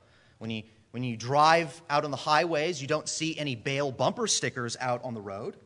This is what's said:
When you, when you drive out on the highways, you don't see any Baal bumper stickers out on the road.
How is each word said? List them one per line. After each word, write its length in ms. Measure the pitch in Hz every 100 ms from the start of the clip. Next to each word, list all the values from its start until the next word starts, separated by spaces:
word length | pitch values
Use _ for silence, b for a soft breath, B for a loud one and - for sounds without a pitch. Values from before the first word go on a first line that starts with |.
| b b b b
When 140 | 113
you, 120 | 110 - b b
when 120 | 120
you 140 | 127 110
drive 640 | 117 143 151 165 170 - -
out 160 | 147 147
on 60 |
the 60 | 135
highways, 640 | - 151 175 156 160 160
you 60 | 135
don't 220 | 151 -
see 280 | - 160 147
any 180 | 147 117
Baal 360 | 139 139 143
bumper 360 | 123 135 - 180
stickers 500 | - 127 127 120 -
out 240 | 127 123
on 100 | 127
the 80 | 113
road. 360 | 101 98 147 -